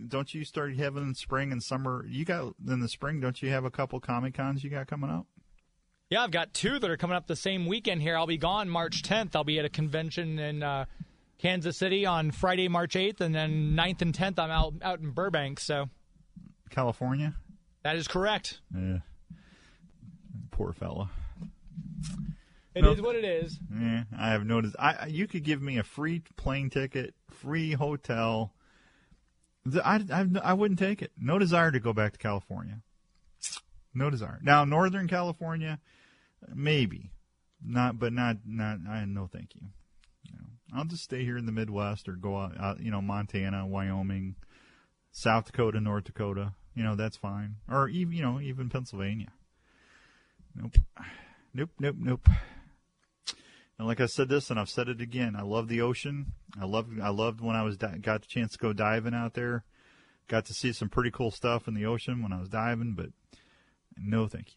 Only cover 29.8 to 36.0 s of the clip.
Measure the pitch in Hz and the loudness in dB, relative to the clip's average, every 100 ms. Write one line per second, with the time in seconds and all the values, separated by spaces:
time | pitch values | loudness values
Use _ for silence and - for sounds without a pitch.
29.8 | - 214 190 160 190 185 - 190 208 180 | 4 4 2 2 2 2 2 4 4 2
30.8 | 196 208 - - 123 190 185 170 165 131 | 2 0 -6 -6 0 4 6 6 6 4
31.8 | 117 107 107 - 107 101 - 95 87 110 | 2 2 2 0 -2 -2 -4 -8 -8 -12
32.8 | - _ _ _ - - - - - - | -14 _ _ _ -20 -14 -10 -10 -14 -20
33.8 | - 127 143 127 104 - 143 147 143 156 | -8 -2 0 0 -4 -2 6 8 8 4
34.8 | 185 196 170 180 175 165 165 160 160 151 | 4 2 0 0 0 -4 -6 -4 -4 -6
35.8 | - - | -10 -20